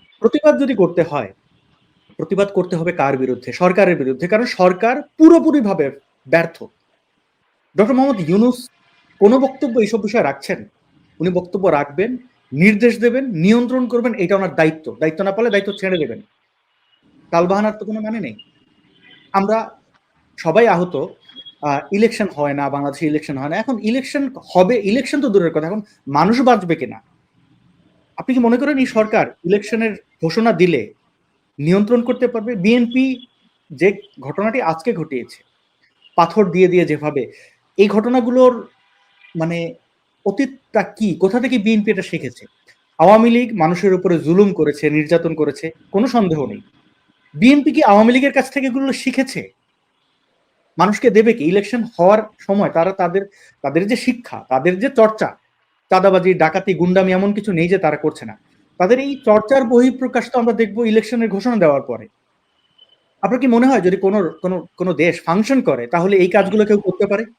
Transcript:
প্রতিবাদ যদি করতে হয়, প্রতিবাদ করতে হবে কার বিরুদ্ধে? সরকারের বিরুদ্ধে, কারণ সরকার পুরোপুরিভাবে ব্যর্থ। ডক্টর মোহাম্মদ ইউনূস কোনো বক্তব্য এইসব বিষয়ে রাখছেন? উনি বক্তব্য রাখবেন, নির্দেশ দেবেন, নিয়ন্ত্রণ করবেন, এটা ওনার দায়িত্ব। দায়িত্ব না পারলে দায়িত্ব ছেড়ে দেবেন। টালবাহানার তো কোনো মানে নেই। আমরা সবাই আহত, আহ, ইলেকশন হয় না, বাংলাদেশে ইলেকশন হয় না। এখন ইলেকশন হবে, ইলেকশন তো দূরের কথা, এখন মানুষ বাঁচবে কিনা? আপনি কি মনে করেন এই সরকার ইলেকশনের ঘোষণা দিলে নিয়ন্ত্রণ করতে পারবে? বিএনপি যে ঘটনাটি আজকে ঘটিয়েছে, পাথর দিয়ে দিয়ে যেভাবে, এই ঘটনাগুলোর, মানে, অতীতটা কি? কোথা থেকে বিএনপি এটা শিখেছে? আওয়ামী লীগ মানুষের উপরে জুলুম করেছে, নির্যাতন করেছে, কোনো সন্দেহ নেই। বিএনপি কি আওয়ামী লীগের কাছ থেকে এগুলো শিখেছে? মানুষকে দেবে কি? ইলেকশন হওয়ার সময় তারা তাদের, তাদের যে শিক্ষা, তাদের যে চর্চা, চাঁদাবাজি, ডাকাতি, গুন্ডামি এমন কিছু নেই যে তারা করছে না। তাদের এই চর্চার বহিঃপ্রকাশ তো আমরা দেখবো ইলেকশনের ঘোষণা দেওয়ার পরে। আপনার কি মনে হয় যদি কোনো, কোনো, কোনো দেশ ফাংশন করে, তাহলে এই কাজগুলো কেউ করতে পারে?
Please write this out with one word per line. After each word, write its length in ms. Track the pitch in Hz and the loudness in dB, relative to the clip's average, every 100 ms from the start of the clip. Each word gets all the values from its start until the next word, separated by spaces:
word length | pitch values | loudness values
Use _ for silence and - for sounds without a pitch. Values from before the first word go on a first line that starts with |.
| _ _ | _ _
প্রতিবাদ 420 | 226 294 302 254 | -2 2 2 2
যদি 120 | 277 | 0
করতে 280 | 208 170 175 | 0 0 0
হয়, 300 | 156 147 98 - _ _ _ _ _ _ _ - | -2 -4 -8 -14 _ _ _ _ _ _ _ -12
প্রতিবাদ 320 | - 196 202 | -4 -2 0
করতে 220 | 196 180 170 | -2 -2 -4
হবে 160 | 170 | -4
কার 240 | 170 139 135 | -4 -2 -2
বিরুদ্ধে? 360 | 127 123 - | -4 -6 -10
সরকারের 440 | - 180 185 180 151 | 0 0 2 2 0
বিরুদ্ধে, 300 | 131 135 175 | -4 -6 -2
কারণ 160 | 214 | -2
সরকার 580 | 240 - 180 180 226 277 - - | -2 0 0 2 -2 -2 -8 6
পুরোপুরিভাবে 720 | 320 330 302 285 208 165 139 - _ _ 131 | 8 8 4 0 0 -2 -4 -6 _ _ -2
ব্যর্থ। 300 | 165 165 - 107 _ _ _ _ _ _ _ _ _ _ - | 0 0 -8 -20 _ _ _ _ _ _ _ _ _ _ 0
ডক্টর 180 | 214 | 2
মোহাম্মদ 360 | 262 277 208 151 | 2 2 0 0
ইউনূস 380 | 196 240 247 - _ _ _ _ - | 2 2 0 -10 _ _ _ _ 2
কোনো 180 | 202 262 | 4 4
বক্তব্য 420 | 269 - 277 233 | 0 -2 -2 0
এইসব 200 | 208 226 | 0 -2
বিষয়ে 200 | 214 233 | -2 -2
রাখছেন? 460 | 147 139 - 160 104 _ _ _ _ - | -2 -4 -8 -10 -10 _ _ _ _ -6
উনি 100 | 175 | -4
বক্তব্য 380 | 180 180 202 185 | -4 -6 -2 0
রাখবেন, 480 | 147 143 143 226 254 - _ _ | 0 -2 -4 -4 -6 -14 _ _
নির্দেশ 460 | 139 196 208 240 196 | 2 2 4 2 2
দেবেন, 260 | 233 254 269 | 0 0 -4
নিয়ন্ত্রণ 640 | 165 185 240 240 254 240 | 0 2 2 0 -2 -2
করবেন, 260 | 240 240 | -2 -2
এটা 220 | 214 175 196 | -2 -2 0
ওনার 180 | 185 | 0
দায়িত্ব। 420 | 143 160 156 120 107 | 0 0 -2 -10 -4
দায়িত্ব 200 | 156 160 | -4 -2
না 100 | 196 | -4
পারলে 180 | 196 233 | -2 0
দায়িত্ব 220 | 202 202 196 | -2 -4 -6
ছেড়ে 180 | 190 180 | -4 -4
দেবেন। 220 | 127 107 - _ _ _ _ _ _ _ _ _ _ | -4 -10 -18 _ _ _ _ _ _ _ _ _ _
টালবাহানার 420 | 170 175 196 214 | 0 2 0 -2
তো 120 | 214 208 | -4 -10
কোনো 140 | 214 | -10
মানে 200 | 214 226 | -8 -8
নেই। 160 | 135 104 - _ _ _ _ _ _ _ _ | -10 -12 -20 _ _ _ _ _ _ _ _
আমরা 460 | 196 202 220 - - _ _ _ _ _ - | -2 0 -2 -4 -14 _ _ _ _ _ -8
সবাই 300 | 165 190 233 | -4 0 2
আহত, 280 | 175 180 135 170 - _ - - _ | 0 -2 -6 -8 -12 _ -20 -20 _
আহ, 180 | 147 143 147 | -4 -4 -4
ইলেকশন 360 | 202 220 - 196 147 | 0 0 0 -6 -4
হয় 180 | 143 | -4
না, 160 | 143 139 | -4 -4
বাংলাদেশে 360 | 143 143 143 156 | -4 -6 -4 -4
ইলেকশন 320 | 151 156 135 | -4 -6 -8
হয় 100 | 143 | -6
না। 80 | 180 | -6
এখন 220 | 220 220 | -4 -4
ইলেকশন 440 | 208 254 262 285 269 165 - | -4 -4 -4 -6 -6 -10 -2
হবে, 200 | 180 185 247 | 2 2 2
ইলেকশন 360 | 190 254 - 285 | 0 -2 -2 -2
তো 80 | 254 | 0
দূরের 240 | 196 165 | 2 0
কথা, 120 | 156 160 | -2 -4
এখন 160 | 214 - _ - | -8 -10 _ -4
মানুষ 320 | 143 180 240 | 0 2 2
বাঁচবে 340 | 254 220 175 160 | 2 2 0 -6
কিনা? 220 | 113 110 _ _ _ _ _ _ _ _ _ _ _ - | -6 -14 _ _ _ _ _ _ _ _ _ _ _ -10
আপনি 180 | - | -4
কি 60 | 254 | 0
মনে 160 | 233 247 | 2 0
করেন 220 | 285 269 | 0 -2
এই 80 | 254 | 0
সরকার 400 | 220 214 208 127 - | 0 0 0 -2 -6
ইলেকশনের 480 | 175 208 208 226 226 190 _ _ | -2 -2 -2 -4 -4 -6 _ _
ঘোষণা 300 | 160 226 226 | -4 0 0
দিলে 300 | 170 180 139 107 - _ _ _ _ _ - | 2 2 0 -4 -14 _ _ _ _ _ -4
নিয়ন্ত্রণ 440 | 151 190 208 240 | 0 2 2 0
করতে 240 | 240 247 247 | 0 -2 -4
পারবে? 280 | 233 220 | -4 -6
বিএনপি 720 | 220 196 247 233 247 262 254 - _ _ _ _ | -2 2 2 2 0 -2 -4 -14 _ _ _ _
যে 180 | 135 185 202 - - | -2 -2 -2 -10 -16
ঘটনাটি 420 | 135 175 214 254 | -10 -6 -4 -2
আজকে 300 | 175 160 240 | -4 -4 -4
ঘটিয়েছে, 460 | 185 151 127 - - _ _ _ _ _ _ _ - | -6 -6 -10 -10 -18 _ _ _ _ _ _ _ 0
পাথর 340 | 165 214 185 | 0 0 0
দিয়ে 180 | 175 180 | 2 2
দিয়ে 160 | 175 | 2
যেভাবে, 380 | 151 147 151 139 110 - _ _ _ - | 0 -2 -4 -6 -8 -12 _ _ _ 0
এই 120 | 208 | 2
ঘটনাগুলোর, 800 | 208 233 254 240 254 254 233 - _ _ _ _ _ _ 165 | 2 0 0 0 4 4 2 -6 _ _ _ _ _ _ -6
মানে, 380 | 165 170 165 165 _ _ _ _ 196 | -4 -4 -6 -10 _ _ _ _ -4
অতীতটা 560 | 196 269 - _ 214 | -2 -4 -8 _ -4
কি? 320 | 185 - 214 | -4 -4 -6
কোথা 260 | 156 190 240 | 0 0 0
থেকে 180 | 262 254 | 0 0
বিএনপি 320 | 208 220 208 | 2 0 0
এটা 120 | 190 | -2
শিখেছে? 420 | - 160 123 - 104 _ _ _ _ - | -6 -8 -10 -14 -20 _ _ _ _ 2
আওয়ামী 320 | 170 220 233 | 6 6 6
লীগ 180 | 240 247 | 2 0
মানুষের 400 | 214 160 175 202 | 0 0 2 2
উপরে 240 | 185 185 165 | 2 2 0
জুলুম 340 | 143 180 202 | 2 4 4
করেছে, 380 | 160 147 147 151 | 2 -2 -2 -2
নির্যাতন 440 | 151 147 165 165 | -2 0 0 0
করেছে, 360 | 156 143 139 160 - _ | -4 -4 -4 -10 -14 _
কোনো 140 | 196 254 | -2 0
সন্দেহ 400 | 240 185 151 120 | 0 0 -2 -6
নেই। 140 | 101 - _ _ _ _ _ _ | -10 -18 _ _ _ _ _ _
বিএনপি 360 | 143 233 285 294 | 2 4 4 2
কি 100 | 262 | 2
আওয়ামী 300 | 247 202 226 | 6 6 6
লীগের 200 | 254 277 | 4 2
কাছ 180 | 269 262 | 0 -2
থেকে 160 | 277 262 | -4 -4
এগুলো 260 | 262 269 | -2 -4
শিখেছে? 500 | - 262 - 262 156 98 _ _ _ _ _ _ _ _ _ _ _ _ - | -4 -4 -2 -4 -6 -14 _ _ _ _ _ _ _ _ _ _ _ _ -2
মানুষকে 320 | 185 208 247 | 0 2 2
দেবে 220 | 202 226 | 4 4
কি? 120 | 226 | 2
ইলেকশন 380 | 151 196 202 247 208 - | 0 0 -2 -6 -6 0
হওয়ার 220 | 180 214 214 _ | 4 4 0 _
সময় 320 | - 202 160 | -4 -2 0
তারা 220 | 165 170 | 0 -2
তাদের, 300 | 190 175 190 196 _ _ _ | -2 -2 -2 -6 _ _ _
তাদের 240 | - 165 202 | -4 -2 -2
যে 100 | 240 | -2
শিক্ষা, 480 | - 233 - 107 - | -2 -6 -10 -18 -4
তাদের 300 | 131 165 185 | -2 0 -2
যে 100 | 269 240 | 0 2
চর্চা, 400 | 214 220 139 - _ _ _ _ - | 2 2 -6 -8 _ _ _ _ 0
চাঁদাবাজি, 440 | 185 196 190 180 | 2 4 4 2
ডাকাতি, 400 | 175 156 185 190 | 2 0 0 -4
গুন্ডামি 380 | 160 180 185 190 | -2 0 2 2
এমন 200 | 185 202 | 0 0
কিছু 200 | 208 208 | -2 -4
নেই 160 | 165 175 | -2 0
যে 100 | 190 | 0
তারা 180 | 156 147 | 0 -2
করছে 280 | 151 - 110 | -4 -6 -12
না। 100 | 107 _ _ _ - | -18 _ _ _ -2
তাদের 200 | 185 262 | 2 2
এই 140 | 277 277 | 0 -2
চর্চার 400 | 214 214 214 269 | 2 2 4 0
বহিঃপ্রকাশ 640 | 233 240 254 - 254 240 214 | 4 4 4 0 -4 -4 -4
তো 60 | 247 | -2
আমরা 140 | 233 | 0
দেখবো 320 | 214 214 202 | 0 -2 -2
ইলেকশনের 440 | 226 220 214 240 226 | 0 0 0 -2 -2
ঘোষণা 280 | 196 247 220 | -2 -2 2
দেওয়ার 260 | 160 139 | 2 0
পরে। 240 | 127 113 107 _ _ _ _ _ _ _ _ _ _ _ | -4 -10 -14 _ _ _ _ _ _ _ _ _ _ _
আপনার 180 | 196 240 | -4 -2
কি 60 | 254 | 0
মনে 200 | 233 262 | 2 2
হয় 140 | 240 | 2
যদি 160 | 180 190 | 0 0
কোনো, 220 | 196 208 170 - | 0 0 -2 -6
কোনো, 240 | 185 180 170 - | -6 -6 -10 -6
কোনো 160 | 185 | -4
দেশ 280 | 143 170 - - | 0 -2 -2 -2
ফাংশন 340 | 185 220 269 | 0 0 0
করে, 260 | 160 127 120 | 0 -2 -2
তাহলে 300 | 170 185 196 | -2 2 2
এই 120 | 180 | 4
কাজগুলো 360 | 214 190 214 | 2 2 0
কেউ 160 | 208 208 | 2 0
করতে 260 | 190 - 202 | 0 -4 -2
পারে? 180 | 202 226 | -2 -6